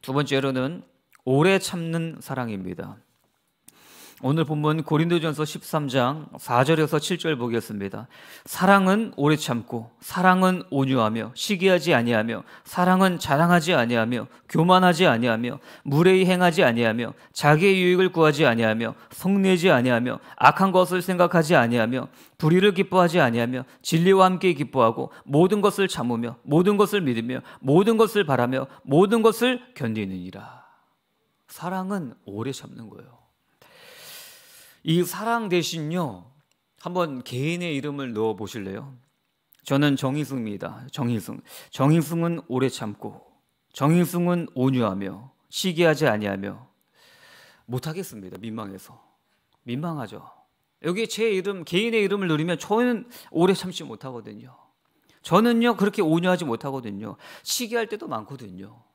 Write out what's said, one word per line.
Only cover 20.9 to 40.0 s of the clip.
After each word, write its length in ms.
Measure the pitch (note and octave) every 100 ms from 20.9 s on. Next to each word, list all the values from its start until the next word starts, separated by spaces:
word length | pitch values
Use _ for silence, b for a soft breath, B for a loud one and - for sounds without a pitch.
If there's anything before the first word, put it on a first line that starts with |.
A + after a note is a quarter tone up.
| F3+
생각하지 520 | F3 F3+ F3 F3 D#3 D#3+
아니하며, 520 | A#2 A#2+ A2+ B2+ - b b _
불의를 340 | D#3 F3+ G3+
기뻐하지 460 | F3+ F#3+ F#3 F3 F3
아니하며, 460 | C3+ A#2 A#2 B2+ B2+ b
진리와 420 | - D#3+ F3 F#3+ F#3
함께 280 | F3+ F#3
기뻐하고, 580 | C#3 D3 C3+ A2+ A#2 B2+ B -
모든 360 | C#3+ F3+ G#3
것을 260 | G3+ F#3+ F#3+
참으며, 500 | - B2 A#2 A#2 -
모든 360 | - D3 F#3 G#3
것을 240 | G3+ G3+
믿으며, 400 | D3+ A2+ A#2 B2 B B
모든 380 | C3 D3+ G#3 A3
것을 260 | A3 G#3
바라며, 420 | D#3+ C3 A#2+ C3 C3 B
모든 400 | - C#3 G3 A#3
것을 540 | A3 G#3+ B3 B3 - -
견디느니라." 880 | A#2 A2 G2 F#2 F2+ G2 G#2 - - _ _ _ _ _ _ _ _
사랑은 680 | - E3 F#3+ F#3 G3+ C#3 - -
오래 260 | G2+ B2+
참는 380 | C3+ - - A2
거예요. 280 | F#2 - _ _ _ _ _ B B B B B B B B B B B B
이 200 | - E3+
사랑 460 | F3 F3 G#3+ A#3 G#3+
대신요, 840 | F3 D#3+ E3 D3+ F3 D3+ F#2+ A2+ _ _ _ _ _
한번 420 | F3 F3+ E3+ C3
개인의 540 | - B2 C#3+ F3 F3 C#3+
이름을 380 | D3 C#3+ C3
넣어 240 | G#2+ A2 G#2
보실래요? 580 | G#2 A#2 F#2+ G2 C#3 C3 _ _ _ _ _ _
저는 340 | - C#3 D3
정희승입니다. 920 | C3+